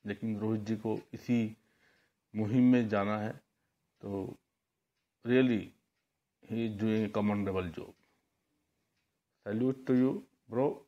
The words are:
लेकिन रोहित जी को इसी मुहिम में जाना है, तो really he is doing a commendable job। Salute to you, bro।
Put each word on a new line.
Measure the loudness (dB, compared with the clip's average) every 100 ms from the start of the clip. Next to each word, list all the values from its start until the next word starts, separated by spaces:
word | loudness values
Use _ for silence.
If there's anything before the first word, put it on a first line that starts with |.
| -10
लेकिन | -8 -6 -4
रोहित | -2 -2
जी | -4 -4
को | -4 -6 -8
इसी | -14 -2 0 0 -6 _ _ _ _ _ _ _
मुहिम | -4 0 4 6
में | 6 4
जाना | 0 0 -2
है, | -4 -8 _ _ _ _ _ _
तो | -8 -8 -8 -12 _ _ _ _ _ _ _ _ 2
really | 4 4 2 -4 _ _ _ _ _ _ _
he | -8 -4 -4
is | -2
doing | 0 0 0
a |
commendable | 0 0 0 -2 -2 -4
job। | -10 -16 -20 _ _ _ _ _ _ _ _ _ _ _ _ _ _ -6
Salute | -2 -2 -2 2
to | 4
you, | 4 0 -8 _ _
bro। | 0 0 -2